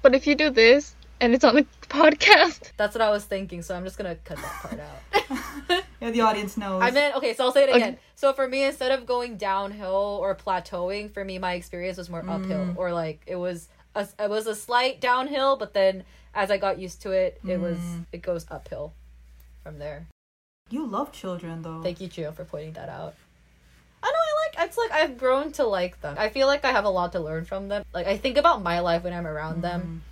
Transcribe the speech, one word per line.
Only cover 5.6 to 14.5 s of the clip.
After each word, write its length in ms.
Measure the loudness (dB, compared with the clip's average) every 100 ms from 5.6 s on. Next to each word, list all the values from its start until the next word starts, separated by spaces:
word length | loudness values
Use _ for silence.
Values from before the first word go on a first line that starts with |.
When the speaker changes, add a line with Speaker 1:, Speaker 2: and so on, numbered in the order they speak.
| -2 -2 -2
Speaker 3:
<laughs> 60 | -10
Yeah, 120 | -4
the 100 | 4
audience 360 | 4 4 -2 -6
knows. 260 | -4 2
Speaker 2:
I 80 | 2
meant, 240 | 4 2 2
okay, 180 | -2
so 120 | 0 2
I'll 60 |
say 120 | 4
it 60 | 6
Speaker 1:
Okay. 80 | 6
Speaker 2:
again. 200 | 4 -4 _ _
So 160 | 0
for 160 | 2 -2
me, 160 | 0
instead 280 | 0 0 0
of 160 | -2 0
going 300 | -4 -4 -6
downhill 800 | -2 -2 -4 -8 -2 0 0 -2
or 140 | -2 -4
plateauing, 760 | -2 -4 -2 -6 -4 -4 -8
for 140 | -10 -8
me, 140 | -6
my 140 | -4
experience 440 | -6 -8 -8 -8 -8
was 100 | -10
more 140 | -10
Speaker 3:
Mm. 80 | -6 -6
Speaker 2:
uphill. 300 | -4 -4 -4 -4
Or, 140 | -2
like, 280 | -2 -4 -8 -10
it 100 | -6
was 300 | -6 -6 -12 _ _ -6
a, 120 | -6 -4
it 100 | -2
was 160 | -2
a 80 | -4